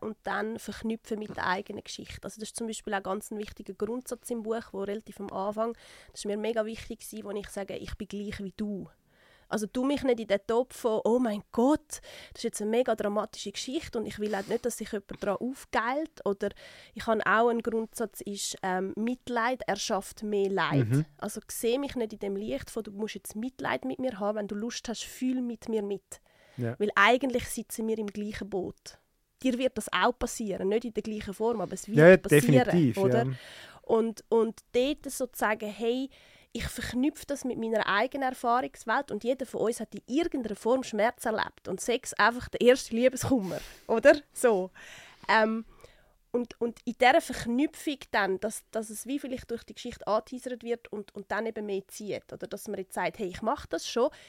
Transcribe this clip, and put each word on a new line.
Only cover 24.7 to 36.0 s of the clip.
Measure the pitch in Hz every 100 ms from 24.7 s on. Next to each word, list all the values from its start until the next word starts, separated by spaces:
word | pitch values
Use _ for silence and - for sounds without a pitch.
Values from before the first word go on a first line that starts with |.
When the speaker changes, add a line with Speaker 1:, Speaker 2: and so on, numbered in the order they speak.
| - -
Speaker 1:
hast, | 214
fühl | - - 254 254
mit | 240 226 -
mir | 220
mit." | 202 196 _ - _ _ _ -
Speaker 2:
Ja. | 117 123
Speaker 1:
Weil | 208 -
eigentlich | 208 254 269 240 -
sitzen | - - - 220
wir | 220
im | 208
gleichen | 208 208 - 202
Boot. | 196 196 - - - _ _ _ _
Dir | 262 240
wird | 254 214
das | -
auch | 180 214 -
passieren, | 240 - 214 180 190
nicht | 220 233
in | 214
der |
gleichen | 220 214 202 190
Form, | 226 226
aber | 175
es | - -
wird | 147
Speaker 2:
Ja, | 165
ja, | 185
Speaker 1:
passieren, | - 147 190 196 233
Speaker 2:
definitiv, | 175 135 104
Speaker 1:
oder? | 196 123 131
Speaker 2:
ja. | 127 - - - -
Speaker 1:
Und, | - 226 226 214 -
und | 233 226 - _
dort | 240 269 294 277
sozusagen, | - 247 - 208 220 214
hey, | 190 233 254